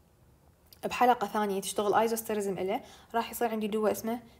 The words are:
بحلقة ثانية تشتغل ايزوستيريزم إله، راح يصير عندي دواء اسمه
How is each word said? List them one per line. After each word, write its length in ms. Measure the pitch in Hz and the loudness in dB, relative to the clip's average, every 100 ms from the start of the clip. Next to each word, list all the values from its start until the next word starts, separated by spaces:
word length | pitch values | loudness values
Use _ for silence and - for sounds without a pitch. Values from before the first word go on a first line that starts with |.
| _ _ _ _ _ _ _ - | _ _ _ _ _ _ _ -8
بحلقة 420 | 202 - 247 240 208 | -4 4 4 4 2
ثانية 340 | 220 208 190 | -2 -2 -2
تشتغل 340 | 190 - 208 | -4 -2 2
ايزوستيريزم 640 | 196 226 226 - 214 196 175 | 4 2 0 -2 -2 -2 -2
إله، 220 | 185 220 - - - | -2 -4 -6 -20 -6
راح 160 | 233 226 | -4 -2
يصير 180 | 226 240 | -2 -2
عندي 180 | 220 214 | -2 -2
دواء 260 | 220 214 | 0 0
اسمه 280 | 214 220 240 - - | 0 -2 -6 -8 -16